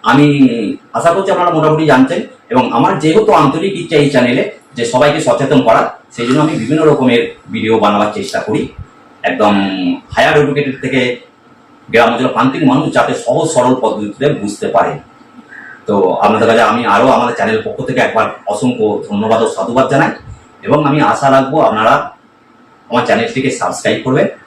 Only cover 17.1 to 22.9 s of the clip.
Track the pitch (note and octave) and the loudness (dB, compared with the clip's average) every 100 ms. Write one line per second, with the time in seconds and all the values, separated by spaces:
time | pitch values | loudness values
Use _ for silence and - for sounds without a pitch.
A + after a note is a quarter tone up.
17.1 | - - - A2 A2 A2+ - - - A#2 | 2 0 -2 -2 -2 -4 -8 -6 -2 -2
18.1 | A2+ G#2+ - - - B2+ A2+ G#2+ G#2 - | 0 -4 -6 -8 -4 -2 0 -2 -2 -4
19.1 | G2+ A2 A2+ A2+ - - A#3+ - C#3 A2+ | -4 0 0 0 -2 -4 0 0 0 0
20.1 | - - - - - G2+ D3 D3 D3+ - | -4 -16 -20 -20 -16 -2 0 2 0 0
21.1 | - C#3 C3+ C3 - - G#3+ - - - | 0 2 2 2 0 0 2 0 0 -2
22.1 | - _ _ _ _ _ _ _ | -14 _ _ _ _ _ _ _